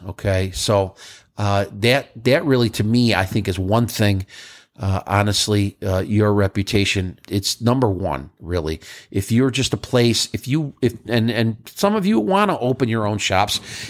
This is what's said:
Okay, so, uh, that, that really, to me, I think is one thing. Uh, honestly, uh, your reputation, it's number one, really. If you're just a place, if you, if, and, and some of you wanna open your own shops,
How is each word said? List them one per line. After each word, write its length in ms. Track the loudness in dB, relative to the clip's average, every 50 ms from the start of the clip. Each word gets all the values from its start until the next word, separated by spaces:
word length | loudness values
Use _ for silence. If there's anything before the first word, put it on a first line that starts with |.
| -14
Okay, 460 | -14 -12 -4 -2 0 0 0 -2 -2
so, 440 | -4 -4 -2 0 2 2 0 -2 -6 -12 -20 -20 -20 -20 _ _ _
uh, 280 | -4 -2 0 2 0 0 -2
that, 380 | -4 0 2 2 2 2 0 -6 _ -4 0
that 180 | 2 2 2 2
really, 260 | 2 2 2 2 0
to 120 | 0 -2 0
me, 300 | 2 2 4 4 4 2
I 120 | 2 0
think 220 | 0 -2 -2 -2
is 120 | -2 -2 -2
one 280 | -2 0 2 2 2
thing. 380 | 0 0 0 2 2 2 0 -4 -8 -14 -20 -20 -20 -20 -20 -20 _ _ -6
Uh, 220 | -2 -2 -2 -2 -2
honestly, 680 | 0 0 2 2 2 0 0 0 2 2 2 2 0 -4 -4 -4
uh, 140 | -2 -2 -2 -2
your 260 | 0 2 2 4 4
reputation, 880 | 4 2 2 0 0 -2 -2 0 0 0 2 2 0 -2 -2 -4 -6 -12 -10
it's 320 | -6 -4 -4 -2 -4 -6 -2
number 280 | 0 0 2 2 2 0
one, 400 | 0 -2 -2 -4 -4 -6 -8 -12 -16 _
really. 400 | -8 -4 -4 -2 -2 -2 -4 -6 -8 -16 -20 -20 -18 _
If 220 | -4 -4 -2 2
you're 180 | 2 2 2 2
just 240 | 2 0 -2 -2 -4
a 40 |
place, 520 | -6 -4 0 2 4 4 4 2 0 -2 -4 -6
if 140 | -8 -4
you, 280 | -4 -2 -2 -2 -4 -4 _ -2
if, 100 | -2 -2 -4 -4
and, 240 | -2 0 0 2 2
and 260 | 0 0 0 0 -2 -4 -12
some 300 | -16 -4 -2 0 0 2
of 100 | 2 0
you 140 | 2 2 2
wanna 400 | 2 2 2 2 2 2 0 0
open 280 | 0 0 0 0 0
your 200 | 0 0 0 0
own 100 | 0 -2
shops, 420 | -2 -2 0 2 2 2 2 -2 -6 -8 -10 -14 -12 -14